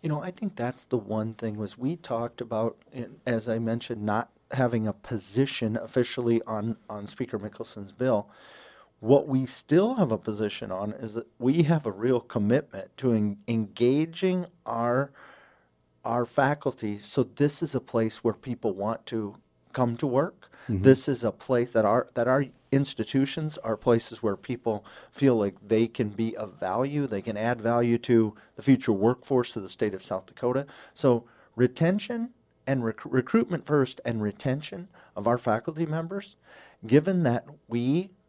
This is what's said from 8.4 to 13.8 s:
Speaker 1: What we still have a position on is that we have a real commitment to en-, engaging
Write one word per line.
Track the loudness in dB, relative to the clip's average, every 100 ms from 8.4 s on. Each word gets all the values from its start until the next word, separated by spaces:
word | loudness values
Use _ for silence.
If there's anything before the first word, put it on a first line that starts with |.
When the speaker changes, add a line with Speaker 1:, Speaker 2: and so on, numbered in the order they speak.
| -20 -20 -20 -20 _ _
Speaker 1:
What | 4 4 6
we | -2 -2
still | -10 2 4 4
have | 2 2
a | 0
position | -2 -2 -4 -4 -8
on | -6 -6
is | -6 -8
that | -8 -10 _
we | 2 4
have | 4 2 0
a |
real | -2 0 0
commitment | 0 -2 2 2 0 -14 -14 -2
to | 0
en-, | 2 0 -4 -4
engaging | -2 -2 2